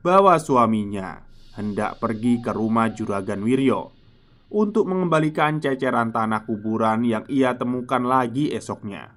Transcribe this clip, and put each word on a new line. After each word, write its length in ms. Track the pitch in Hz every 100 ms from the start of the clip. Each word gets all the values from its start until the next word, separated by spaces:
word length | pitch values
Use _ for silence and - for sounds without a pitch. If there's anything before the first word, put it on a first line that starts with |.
bahwa 400 | 175 190 196 170
suaminya 800 | 156 131 117 110 101 101 92 76 - - - -
hendak 400 | 104 101 107 -
pergi 400 | 113 110 120 120
ke 160 | 117 101
rumah 320 | 110 113 113
Juragan 560 | 110 107 101 95 101
Wiryo 480 | 104 131 139 101 - - - _ _ _ _
untuk 400 | 208 214 220 185
mengembalikan 720 | 185 180 160 160 151 151 151
ceceran 480 | 143 131 131 120 113
tanah 400 | 117 110 110 107
kuburan 560 | 110 107 110 110 110
yang 240 | 120 110 -
ia 240 | 139 131 127
temukan 400 | 123 127 123 127
lagi 480 | 123 131 123 117 151
esoknya. 640 | 110 - 98 107 92 58